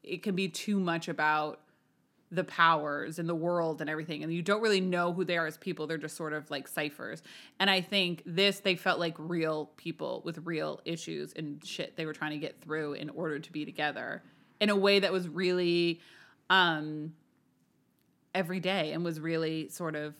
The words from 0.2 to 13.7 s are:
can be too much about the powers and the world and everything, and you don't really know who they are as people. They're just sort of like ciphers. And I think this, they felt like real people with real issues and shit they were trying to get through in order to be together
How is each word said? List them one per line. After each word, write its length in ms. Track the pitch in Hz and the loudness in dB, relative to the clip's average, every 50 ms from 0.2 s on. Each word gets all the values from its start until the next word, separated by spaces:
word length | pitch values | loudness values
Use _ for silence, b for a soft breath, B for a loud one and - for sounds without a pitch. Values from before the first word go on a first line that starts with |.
| - | -2
can 120 | 214 190 | -2 0
be 120 | 175 190 185 | 2 0 0
too 320 | 180 - - - 208 196 | -2 -4 -2 0 0 2
much 280 | 190 175 165 165 165 - | 2 2 0 -2 -2 -4
about 540 | 165 147 151 151 151 151 151 151 - - _ _ _ _ _ _ _ _ _ _ _ _ _ - | -2 2 4 4 4 4 2 -2 -6 -10 _ _ _ _ _ _ _ _ _ _ _ _ _ -6
the 120 | 175 170 180 | -2 -2 -2
powers 760 | - - - 170 165 165 151 147 147 143 147 - - 160 170 | 0 4 6 6 8 6 6 2 -2 -4 -4 -4 -6 -6 -4
and 100 | 170 165 | -2 -2
the 60 | 170 | -2
world 460 | 165 160 175 175 175 165 160 156 - | 0 0 0 2 2 2 0 0 -2
and 80 | 160 147 | -4 -4
everything, 340 | 156 156 160 165 156 139 151 | -4 -4 -4 -6 -6 -6 -4
and 80 | 160 | -4
you 120 | 165 175 165 | -2 -2 2
don't 180 | 180 202 214 | 2 2 4
really 180 | 226 220 208 190 | 4 4 4 4
know 320 | 185 185 180 175 175 175 175 | 4 4 2 2 2 2 2
who 120 | 180 185 | 0 0
they 100 | 156 175 | 0 2
are 120 | 170 165 160 | 0 0 -2
as 100 | 156 - | -4 -6
people. 300 | - 190 165 151 156 147 | -6 -6 -4 -4 -4 -4
They're 100 | 165 160 | -4 -4
just 180 | 147 156 - | -4 -6 -8
sort 160 | - 170 156 | -6 -6 -4
of 180 | 151 151 147 - | -4 -4 -6 -4
like 160 | 151 139 139 - | -6 -6 -6 -6
ciphers. 560 | - 170 151 151 - - - 107 - 165 B B B B B B B B | -4 -2 -2 -2 -4 -8 -10 -10 -10 -12 B B B B B B B B
And 120 | 190 202 | 4 4
I 100 | 190 190 | 4 4
think 400 | 175 - 208 196 185 175 175 - - | 2 2 2 2 2 2 0 -4 -6
this, 360 | 180 165 175 196 202 190 196 | -4 2 4 4 4 4 2
they 160 | - 196 180 | 2 0 0
felt 240 | - - 190 170 131 | 2 2 2 2 2
like 160 | 175 165 160 - | 2 -2 -4 -4
real 540 | 156 165 180 165 160 156 156 156 151 - - - | -6 -4 -2 0 0 0 0 -2 -4 -8 -10 -12
people 440 | - 170 160 - 156 135 123 - - | -10 -8 -8 -6 -4 -4 -4 -4 -6
with 140 | 160 165 165 151 | -8 -8 -8 -6
real 340 | 165 170 151 156 151 151 - - | -6 -4 -2 -2 -4 -6 -6 -6
issues 480 | - 165 160 - 165 165 147 147 151 - | -6 -6 -6 -6 -6 -6 -6 -6 -8 -8
and 320 | - 160 147 143 147 - | -8 -8 -8 -8 -10 -10
shit 300 | - - - 160 - - - | -10 -8 -8 -8 -8 -6 -6
they 80 | 160 | -6
were 80 | 156 156 | -6 -6
trying 180 | - 156 151 151 | -6 -6 -6 -6
to 40 | 147 | -4
get 240 | 151 - - - | -6 -8 -8 -10
through 320 | - 165 151 160 156 147 143 | -8 -6 -4 -4 -4 -4 -6
in 160 | - - 160 | -6 -8 -8
order 300 | - - 190 160 151 143 | -6 -4 -4 -4 -4 -4
to 120 | 156 - | -6 -8
be 140 | - 151 147 | -8 -8 -8
together 560 | - | -8